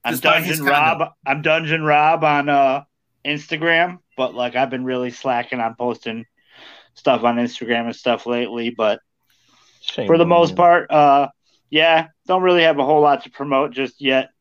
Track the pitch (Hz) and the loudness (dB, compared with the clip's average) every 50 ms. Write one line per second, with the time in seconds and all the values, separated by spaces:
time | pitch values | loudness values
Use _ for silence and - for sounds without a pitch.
0 | - 120 117 - - 156 156 - 170 180 156 156 143 139 143 147 156 160 165 156 | -4 -6 -6 -2 0 2 0 2 0 -4 -6 -4 0 0 2 2 2 0 0 -2
1 | 170 - _ _ _ 135 139 151 151 156 156 165 165 151 160 160 156 151 147 147 | -4 -8 _ _ _ -4 -4 -2 0 0 0 0 0 -2 -4 -2 0 2 2 4
2 | 151 156 165 165 160 151 147 147 139 147 143 139 139 135 131 139 - _ _ _ | 4 2 2 2 0 0 0 0 0 0 2 2 2 2 0 -4 -8 _ _ _
3 | _ _ _ _ _ 139 151 147 151 - 165 156 165 170 165 165 175 180 180 180 | _ _ _ _ _ -8 -6 -6 -6 -8 -8 -4 -2 0 2 2 2 0 -2 -14
4 | _ _ _ - 131 123 - 120 123 123 120 123 117 120 135 127 127 127 127 127 | _ _ _ -6 -6 -4 -4 -6 -6 -4 -2 -2 -2 -2 -4 -8 -6 -6 -4 -4
5 | 127 123 120 - - 135 123 120 120 - 131 123 117 113 113 _ 120 123 117 - | -6 -8 -10 -8 -6 -4 -4 -4 -4 -6 -6 -6 -6 -6 -6 _ -6 -6 -6 -6
6 | - 117 110 117 117 _ _ _ _ _ _ - - - - - _ _ _ - | -10 -10 -10 -10 -14 _ _ _ _ _ _ -20 -20 -20 -20 -20 _ _ _ -4
7 | _ 143 127 117 117 120 120 120 120 120 - - 123 113 120 117 117 120 - - | _ 0 0 2 2 0 0 0 -2 -4 -6 -10 -4 -4 -4 -2 -2 -6 -10 -6
8 | - 123 117 113 - 117 120 120 123 95 113 120 117 120 120 - 110 107 101 - | -2 -2 -2 -2 -4 -6 -4 -4 -4 -6 -6 -8 -8 -8 -4 -2 -2 -2 -2 -4
9 | _ _ _ _ _ _ _ _ _ _ _ _ _ _ _ _ - - - - | _ _ _ _ _ _ _ _ _ _ _ _ _ _ _ _ -14 -10 -8 -6
10 | 120 101 165 165 170 170 175 170 170 - 185 180 175 175 170 170 151 - - 151 | 0 0 2 2 4 4 4 4 2 2 2 2 4 4 4 4 2 0 2 4
11 | 147 143 139 143 139 135 _ _ _ _ _ _ _ _ 147 156 160 165 165 160 | 4 6 4 4 2 -2 _ _ _ _ _ _ _ _ 0 0 2 4 2 2
12 | 165 160 _ _ _ - 180 185 185 185 180 170 165 160 151 143 131 139 156 151 | 0 -4 _ _ _ -2 -2 0 2 2 4 4 4 4 2 2 0 2 2 4
13 | 147 147 143 - - 131 _ - 143 143 139 135 147 147 123 131 135 131 _ _ | 4 4 2 0 -4 -18 _ -12 -6 -2 -2 -2 -2 -2 -4 -8 -8 -8 _ _
14 | 143 131 131 131 127 - _ _ | -4 0 0 0 -2 -4 _ _